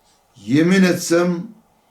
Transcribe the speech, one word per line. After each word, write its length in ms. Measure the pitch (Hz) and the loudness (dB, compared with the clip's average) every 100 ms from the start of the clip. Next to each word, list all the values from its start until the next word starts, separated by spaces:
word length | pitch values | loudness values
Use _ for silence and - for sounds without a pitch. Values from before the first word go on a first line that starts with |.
| _ _ _ _ | _ _ _ _
Yemin 460 | 101 143 170 190 | -4 0 2 2
etsem 760 | 180 170 - 170 175 175 - - _ _ _ | 2 0 -2 0 0 -4 -10 -18 _ _ _